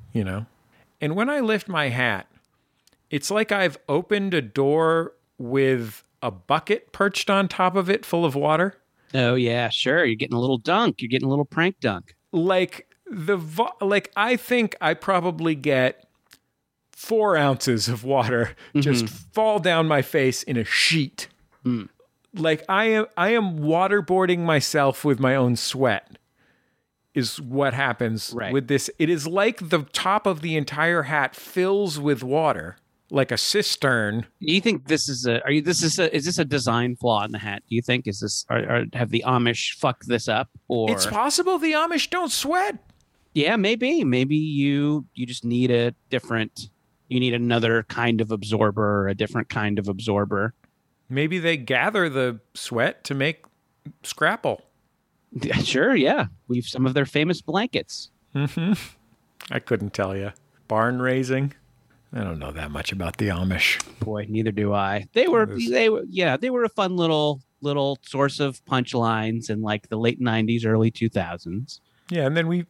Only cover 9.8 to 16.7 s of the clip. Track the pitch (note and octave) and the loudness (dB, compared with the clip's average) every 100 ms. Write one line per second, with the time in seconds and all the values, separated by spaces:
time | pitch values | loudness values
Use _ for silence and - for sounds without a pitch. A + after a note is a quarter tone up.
9.8 | B2+ D#3+ C#3+ A2 C#3+ A#2+ B2+ B2+ C#3+ G3 | 2 4 2 0 -2 0 0 0 2 2
10.8 | A#3 - A#2 C3 C3+ C#3 C#3 - F3 - | 2 -2 -2 0 0 0 0 0 0 0
11.8 | A#2+ F#2 - _ _ E3+ F3+ F#3 F3+ - | -4 -4 -8 _ _ 0 2 2 0 -6
12.8 | - _ F#4+ G#3 D#3+ F#3+ D#3 D#3+ A#3+ - | -20 _ -14 -6 -2 -2 -2 -2 -2 -2
13.8 | G3 G3+ - G3 A3 B3+ - B3 G#3+ - | 0 0 0 -2 0 0 0 0 0 -2
14.8 | D#3+ D#3+ - F#3 F3 D#3+ E3 D3 C#3+ C3 | -2 -2 0 0 0 -2 -2 0 0 2
15.8 | B2+ - _ _ _ _ _ _ _ | 2 -2 _ _ _ _ _ _ _